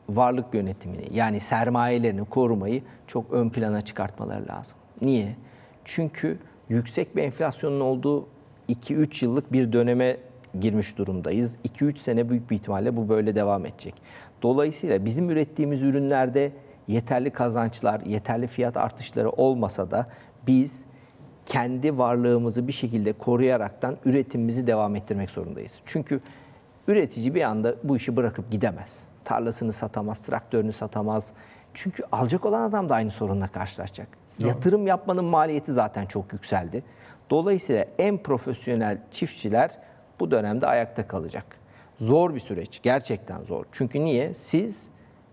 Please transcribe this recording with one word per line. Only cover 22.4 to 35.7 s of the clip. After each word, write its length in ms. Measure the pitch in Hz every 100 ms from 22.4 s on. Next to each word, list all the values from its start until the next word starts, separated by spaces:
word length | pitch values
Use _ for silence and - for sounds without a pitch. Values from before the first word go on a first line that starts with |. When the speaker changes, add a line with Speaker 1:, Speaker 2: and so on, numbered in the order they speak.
| 117 113 123
Speaker 1:
bir 40 |
şekilde 400 | 135 120 113 104
koruyaraktan 840 | 107 - 120 131 123 101 - 127 -
üretimimizi 600 | 135 139 131 123 117 120 120
devam 300 | 110 104 104
ettirmek 340 | 98 101 95
zorundayız. 440 | 101 85 - - - -
Çünkü 340 | 160 147 135 - - - - - - -
üretici 460 | 208 147 123 123
bir 80 | 170
anda 320 | 131 107 117 120
bu 120 | 139 127
işi 200 | - 120
bırakıp 340 | 117 110 113
gidemez. 520 | 107 - 87 90 - - -
Tarlasını 480 | - 117 117 113 113
satamaz, 500 | 107 113 110 104 113
traktörünü 500 | - - - 226 208
satamaz. 600 | - 220 208 214 214 - - - - -
Çünkü 280 | - 190 - -
alacak 320 | 214 120 180 220
olan 220 | 226 220
adam 180 | 208 175
da 60 |
aynı 160 | 117 107
sorunla 380 | - 104 98 95
karşılaşacak. 600 | - 98 - 95 - - - - -
Speaker 2:
Doğru. 80 | 113
Speaker 1:
Yatırım 380 | 117 180 208 196
yapmanın 380 | 185 190 180
maliyeti 480 | 175 160 156 147 151